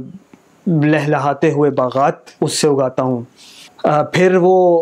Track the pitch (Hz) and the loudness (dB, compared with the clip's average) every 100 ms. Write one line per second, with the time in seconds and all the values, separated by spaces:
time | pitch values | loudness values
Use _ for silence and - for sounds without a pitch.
0 | 131 - _ - _ _ 202 160 147 156 | -8 -20 _ -20 _ _ -2 0 2 0
1 | 147 147 143 139 160 143 147 131 127 131 | 0 -2 -2 -2 -2 0 0 0 -2 0
2 | 147 - - - 156 - 151 139 127 131 | -2 -2 -10 -6 -6 0 0 0 -2 -2
3 | 131 120 120 _ - - - - - 151 | -4 -4 -8 _ -20 -20 -20 -6 -2 0
4 | 143 160 185 185 180 185 180 170 | 0 0 2 2 2 4 4 2